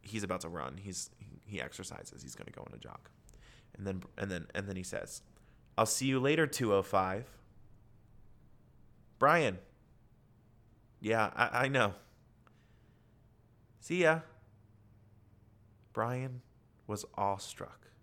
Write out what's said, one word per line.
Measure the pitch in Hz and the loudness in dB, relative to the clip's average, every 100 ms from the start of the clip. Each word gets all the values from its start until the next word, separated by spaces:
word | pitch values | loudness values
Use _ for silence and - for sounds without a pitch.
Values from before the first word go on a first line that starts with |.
he's | - 107 | -6 -6
about | 98 92 | -2 -4
to | 82 | -4
run. | 85 64 78 | -8 -8 -8
He's, | 101 90 - - - - | -10 -10 -12 -14 -20 -20
he | - 101 | -12 -8
exercises. | 62 - 90 - - - | -8 -10 -14 -14 -16 -18
He's | 65 | -18
gonna | - - | -16 -16
go | - | -14
on | - | -16
a | - | -16
jog. | - - - - - - - - - | -16 -18 -20 -20 -20 -20 -20 -20 -20
And | - 101 | -10 -6
then, | 95 - - | -6 -8 -8
and | 98 | -6
then, | 90 - | -6 -6
and | - 98 | -8 -6
then | 92 | -8
he | |
says, | 90 101 - - - - - - - - | -6 -8 -8 -14 -18 -20 -20 -20 -6 2
"I'll | |
see | 110 - 131 | 2 4 2
you | 131 | 2
later, | 135 156 156 | 4 4 2
two | - 120 | 2 4
oh | 98 | 4
five." | 95 98 92 95 123 - - - - - - - - - - - - - - - - - - - | 6 2 2 -2 -8 -18 -20 -20 -20 -20 -20 -20 -20 -20 -20 -20 -20 -20 -20 -20 -20 -20 -20 4
"Brian." | 135 165 135 90 - - - - - - - - _ - - - _ - | 6 6 4 0 -12 -20 -20 -20 -20 -20 -20 -20 _ -20 -20 -20 _ -8
"Yeah, | 107 113 107 - | 0 2 2 4
I, | 117 120 | 2 4
I | 135 | 2
know." | 139 107 90 - - - - - - _ - - - _ - - _ _ _ _ - | 4 2 0 -16 -20 -20 -20 -20 -20 _ -20 -20 -20 _ -20 -20 _ _ _ _ -20
"See | - 175 | -4 4
ya." | 165 160 - - - - - - - - - - - - - - - - - | 4 4 -2 -20 -20 -20 -20 -20 -20 -20 -20 -20 -20 -20 -20 -20 -20 -20 -10
Brian | - 117 127 131 123 - - _ _ - | -2 -2 -2 -6 -10 -16 -20 _ _ -8
was | 104 - | -8 -6
awestruck. | - 101 98 - - - - - - | -2 0 0 -6 -12 -14 -16 -20 -20